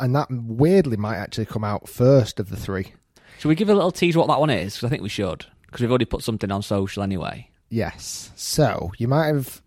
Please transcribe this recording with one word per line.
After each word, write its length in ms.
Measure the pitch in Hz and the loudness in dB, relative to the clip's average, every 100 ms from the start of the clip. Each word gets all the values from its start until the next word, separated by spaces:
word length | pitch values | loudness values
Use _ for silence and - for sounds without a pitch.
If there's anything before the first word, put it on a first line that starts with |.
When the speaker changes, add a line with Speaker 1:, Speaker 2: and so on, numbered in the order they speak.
Speaker 1:
and 120 | 127 | 0
that 140 | 139 - | 0 -2
weirdly 680 | 127 113 113 156 196 147 107 | -6 -6 2 6 6 4 0
might 180 | 107 98 | -2 -4
actually 300 | 101 - 107 | -6 -6 -6
come 180 | 113 | -4
out 240 | 104 101 - | -4 -4 -6
first 500 | - 123 139 110 - | 2 6 6 4 -2
of 120 | 98 | -8
the 80 | 101 | -8
three. 340 | - 95 95 - _ _ _ - | -6 -6 -6 -12 _ _ _ -4
Speaker 2:
Should 80 | 147 | 0
we 80 | 160 | 2
give 140 | 208 | 4
a 40 | |
little 180 | 202 175 | 4 2
tease 260 | - 175 165 | 2 2 4
what 100 | 151 | 2
that 140 | 135 | 2
one 80 | 156 | 2
is? 280 | 107 92 - | 0 -2 -4
'Cause 60 | |
I 60 | 120 | -4
think 140 | 143 | -2
we 40 | 101 | -4
should, 380 | - 95 78 - _ _ | -4 -4 -6 -12 _ _
'cause 80 | - | -4
we've 100 | 117 | 0
already 140 | 127 | 2
put 180 | 113 - | 2 -2
something 300 | - 110 98 | -4 -4 -4
on 100 | 98 | -4
social 400 | 101 101 95 104 | -2 -2 -2 -4
anyway. 480 | 98 92 - - - _ _ | -4 -4 -6 -10 -16 _ _
Speaker 1:
Yes. 600 | 113 87 80 - - - - | -4 -4 -6 -12 -12 -14 -12
So, 560 | - - 135 - 87 - | -4 0 2 0 -6 -4
you 80 | 117 | 0
might 200 | 143 156 | 0 2
have, 360 | 147 127 - | 0 -2 -12